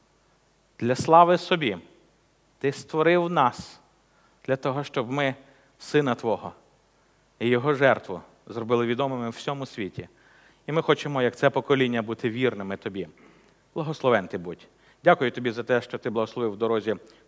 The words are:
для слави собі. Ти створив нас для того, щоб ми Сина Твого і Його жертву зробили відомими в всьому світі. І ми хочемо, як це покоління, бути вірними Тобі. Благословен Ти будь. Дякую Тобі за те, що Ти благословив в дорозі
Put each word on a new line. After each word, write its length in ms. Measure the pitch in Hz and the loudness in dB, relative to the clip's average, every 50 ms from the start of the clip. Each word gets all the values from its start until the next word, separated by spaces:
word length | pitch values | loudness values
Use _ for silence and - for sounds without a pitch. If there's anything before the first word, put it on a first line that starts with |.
| _ _ _ _ _ _ _ _ _ _ _ _ _ _ _ - | _ _ _ _ _ _ _ _ _ _ _ _ _ _ _ -4
для 140 | 113 120 127 | -2 -2 -2
слави 440 | - - - 160 165 175 170 180 170 | 0 2 6 8 8 8 8 6 2
собі. 380 | - - 185 170 143 117 95 85 - - _ _ _ _ _ _ _ _ _ _ _ _ _ _ | 2 0 -2 0 0 -2 -4 -4 -10 -18 _ _ _ _ _ _ _ _ _ _ _ _ _ _
Ти 140 | - 139 | -4 -4
створив 580 | 135 - 127 - - 156 156 165 175 175 170 175 | -4 -6 -8 -4 0 2 4 4 4 4 2 0
нас 500 | 175 160 135 123 - - - - - - _ _ _ _ _ _ _ _ _ _ _ _ _ | 2 2 2 2 2 -2 -14 -16 -18 -20 _ _ _ _ _ _ _ _ _ _ _ _ _
для 100 | - 131 | -4 -2
того, 280 | 131 - 143 131 143 143 | -2 -2 -2 -4 -4 -6
щоб 260 | - - 143 117 117 | -6 -4 -4 -4 -4
ми 240 | 131 147 143 135 131 - - - - _ _ _ _ - | -2 -2 -2 -2 -2 -6 -12 -20 -20 _ _ _ _ -20
Сина 360 | - - - 147 147 131 120 | -6 0 0 2 2 2 -2
Твого 380 | - - 117 101 92 - 90 - - _ _ _ _ _ _ _ _ _ _ _ _ _ _ _ - | -2 -2 -2 -2 -2 -4 -10 -14 -16 _ _ _ _ _ _ _ _ _ _ _ _ _ _ _ -4
і 100 | 110 120 | 0 0
Його 260 | 123 120 120 147 147 | 0 2 2 0 0
жертву 460 | 127 143 131 113 - - - 95 85 - - _ _ - | 4 4 4 4 2 -2 -8 -12 -12 -14 -18 _ _ -18
зробили 400 | - 98 117 113 110 123 117 117 | -12 -10 -8 -4 0 0 0 2
відомими 420 | 117 120 117 143 135 131 123 120 113 | 0 0 -2 -2 -2 -4 -4 -6 -8
в 40 | |
всьому 340 | 113 - - - 143 139 135 | -8 -8 -8 -8 -6 -6 -8
світі. 420 | - - - 104 90 - - - - _ _ _ _ _ _ _ _ _ _ _ | -10 -8 -8 -8 -8 -8 -12 -16 -16 _ _ _ _ _ _ _ _ _ _ _
І 60 | - | -4
ми 100 | 147 165 | -2 0
хочемо, 400 | 156 - 151 - - 151 143 135 | 2 2 2 2 0 -4 -2 0
як 140 | 127 120 - | 0 0 0
це 140 | - - 139 | 2 0 0
покоління, 520 | - 139 - - 143 131 131 123 120 117 | 2 0 0 2 2 2 2 2 0 -2
бути 280 | 107 107 113 - - 120 | -4 -4 -6 -4 -4 -4
вірними 460 | 107 123 127 120 107 101 98 98 98 | -2 0 -2 -2 -2 -2 -6 -8 -8
Тобі. 320 | 95 - 107 95 98 87 78 - _ - - - _ _ _ _ _ _ _ - | -8 -8 -8 -8 -8 -10 -10 -14 _ -20 -20 -20 _ _ _ _ _ _ _ -8
Благословен 540 | 170 160 151 156 - - 131 120 104 95 87 | -8 -6 -6 -6 -2 2 2 2 2 2 -2
Ти 100 | - 95 | -8 -10
будь. 280 | 85 90 82 - - - _ _ _ _ _ _ - | -10 -10 -12 -14 -16 -20 _ _ _ _ _ _ 4
Дякую 260 | 170 175 170 139 120 | 4 4 4 4 -2
Тобі 200 | 120 127 123 123 | -2 -2 -4 -4
за 120 | 107 117 | -4 -4
те, 200 | 117 - 127 120 | 0 0 0 0
що 160 | - - - 117 | 0 -2 -8 -8
Ти 120 | - 127 | -6 -4
благословив 420 | 104 113 110 107 - 123 120 110 | -2 -2 -2 -2 -2 -4 -4 -4
в 40 | 101 | -2
дорозі 400 | 101 117 113 117 110 98 110 101 95 - - - _ _ | -2 0 0 0 0 0 -2 -4 -4 -6 -18 -20 _ _